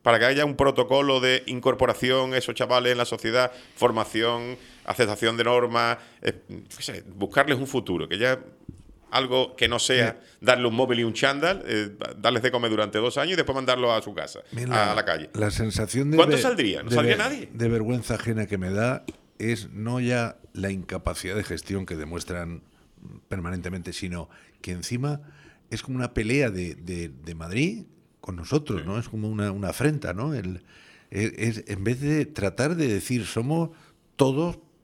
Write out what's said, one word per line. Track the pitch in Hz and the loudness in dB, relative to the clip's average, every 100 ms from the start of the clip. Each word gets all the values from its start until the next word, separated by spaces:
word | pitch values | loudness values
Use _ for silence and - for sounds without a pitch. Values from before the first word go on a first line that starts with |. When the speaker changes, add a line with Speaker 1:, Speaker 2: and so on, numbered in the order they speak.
Speaker 1:
para | 123 113 | 6 6
que | |
haya | 120 139 | 6 4
un | 147 | 2
protocolo | 131 139 135 113 135 139 131 | 4 4 4 2 2 4 4
de | 127 127 - | 4 2 0
incorporación | 123 131 123 127 117 127 131 131 | 0 0 4 2 2 2 2 2
a | 131 | 0
esos | 123 | -2
chavales | 117 123 123 123 | -4 2 4 4
en | 123 | 2
la | |
sociedad, | 120 113 113 120 123 - - | 0 -2 0 2 2 -2 -20
formación, | - 120 110 107 110 117 120 120 127 - - | 2 2 4 0 0 0 0 -6 -10 -16 -16
aceptación | - - 110 104 113 | -6 2 2 4 0
de | 117 | 2
normas, | 117 123 120 117 117 117 - - | 4 4 4 2 2 0 -6 -4
eh, | - - - 95 - - | -4 -4 -14 -16 -16 -12
qué | |
sé, | - 95 - | -10 -10 -14
buscarles | 92 98 - 143 127 | -6 0 2 4 0
un | |
futuro, | 135 131 98 87 71 | 0 -4 -2 -4 -2
que | 92 | 0
ya | 123 131 - - - - - - - | 0 0 -6 -20 -20 -18 -20 -20 -2
algo | 120 131 131 123 | -2 2 0 0
que | - 113 | 0 0
no | 117 | 2
sea | - 127 113 | 2 4 2
Speaker 2:
Mira. | 113 - _ | -2 -20 _
Speaker 1:
darle | 104 120 123 | 4 4 4
un | |
móvil | 113 127 120 | 2 2 2
y | |
un | 117 | 0
chándal, | 110 135 139 165 196 | 2 0 2 0 -2
eh, | - 107 104 98 58 67 | -2 -2 -2 -6 -12 0
darles | 110 123 | 0 2
de | 127 | 2
comer | 120 117 | 2 0
durante | 107 104 107 | 0 0 0
dos | 120 139 | 0 0
años | 156 | 0
y | 180 | 0
después | 143 | 0
mandarlos | 135 127 127 123 | 0 0 2 2
a | 110 | 2
su | 104 | -2
casa, | 92 73 98 - | -8 -10 -12 -12
Speaker 2:
Mira, | 117 123 113 104 | -8 -2 0 2
Speaker 1:
a | |
la | 107 | 0
calle. | 101 80 76 | 0 -2 -4
Speaker 2:
la | 107 104 | -2 -2
sensación | - 110 101 107 120 143 | 0 -2 -2 -2 -2 4
de | 156 | 6
Speaker 1:
¿Cuánto | 160 | 6
Speaker 2:
ve-, | 139 | 6
Speaker 1:
saldría? | 254 220 110 78 | 2 2 0 -2
No | 113 | 0
Speaker 2:
de | |
Speaker 1:
saldría | 120 - | 2 4
Speaker 2:
ve-, | - | 2
Speaker 1:
nadie. | 240 277 170 | 0 -2 -10
Speaker 2:
de | 113 117 | -2 0
vergüenza | 117 107 123 - | 0 0 -2 -2
ajena | 113 117 110 | -4 -2 -2
que | 104 101 | -2 -2
me | 92 | -2
da | 98 117 143 - - _ - | 0 0 -2 -8 -18 _ -6
es | 110 117 107 | -2 -2 -6
no | 101 110 127 | -8 -4 -2
ya | 120 123 117 - - | 0 0 -2 -6 -14
la | - 98 | -6 -4
incapacidad | 98 85 92 90 85 92 | -4 -6 -6 -4 -6 -4
de | 104 | -4
gestión | 95 85 - 98 92 | -4 -6 -4 -6 -4
que | |
demuestran | 82 76 85 - 87 85 85 _ _ _ _ - - _ | -8 -6 -8 -6 -6 -6 -10 _ _ _ _ -20 -20 _
permanentemente, | 98 87 90 90 92 90 | -8 -4 -6 -6 -8 -8
sino | - 92 87 82 - _ _ | -8 -8 -8 -10 -16 _ _
que | - | -10
encima | 90 - 120 143 147 - - - _ _ | -8 -6 -4 -2 -4 -10 -20 -20 _ _
es | 113 | -10
como | - 127 | -6 -6
una | 120 | -2
pelea | - 107 139 127 | -2 2 2 2
de, | 92 87 | 0 -6
de, | 73 87 87 85 | -8 -8 -6 -6
de | 65 80 | -10 -12
Madrid | 82 82 104 165 226 - _ _ _ | -10 -4 0 0 -2 -12 _ _ _
con | - | -10
nosotros, | 85 82 151 151 95 | -10 -2 -2 0 -4
Speaker 1:
Sí. | 80 | -2
Speaker 2:
¿no? | 104 | -6
Es | 117 | -6
como | 110 107 | -6 -4
una, | 107 104 | -2 -2
una | 98 92 | -2 -4
afrenta, | - 139 151 - | 0 0 0 -4
¿no? | 90 143 | -4 -4
El, | 135 92 90 - - - - _ | -4 -6 -8 -14 -20 -20 -20 _
es, | 98 110 - | -2 -2 0
es, | 113 107 - | -2 -2 -6
en | 98 | -2
vez | 101 127 | -2 0
de | 143 156 | 0 0
tratar | 135 - 98 - 139 | 0 -2 -2 0 0
de | 170 139 | 2 2
decir, | 101 - 123 | 0 0 -2
"Somos | 92 - 123 160 165 - - _ _ | -2 -4 0 0 0 -6 -20 _ _
todos | - 135 135 170 - _ _ | 2 4 4 -2 -4 _ _